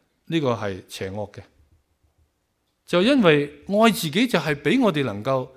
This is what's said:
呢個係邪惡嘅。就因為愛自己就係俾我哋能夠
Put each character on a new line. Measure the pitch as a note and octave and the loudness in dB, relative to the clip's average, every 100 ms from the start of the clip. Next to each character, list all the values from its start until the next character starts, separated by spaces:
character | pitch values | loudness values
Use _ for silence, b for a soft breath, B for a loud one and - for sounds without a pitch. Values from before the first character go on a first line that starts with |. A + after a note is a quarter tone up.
| _ _ - | _ _ -6
呢 | E3 | -2
個 | C3+ | -2
係 | A2+ G#2 F#2+ - | -2 -6 -8 -12
邪 | - F#2+ | -12 -10
惡 | G2+ G2+ | -10 -12
嘅。 | - - _ _ _ _ _ _ _ _ _ _ _ _ _ - | -14 -20 _ _ _ _ _ _ _ _ _ _ _ _ _ -4
就 | F3 | 0
因 | G#3+ C#4+ | 2 4
為 | F3+ D3+ C#3+ - - | 4 4 0 -8 -4
愛 | G3+ A3+ | 2 4
自 | - E3 | 2 -2
己 | E3+ B3 | -2 0
就 | F3+ | 0
係 | D3+ D3 | -2 -2
俾 | D3 B3+ | 0 2
我 | A3+ | 2
哋 | D3+ | 0
能 | C3 G2+ | -4 -4
夠 | C3+ C3+ B2+ | -4 -4 -6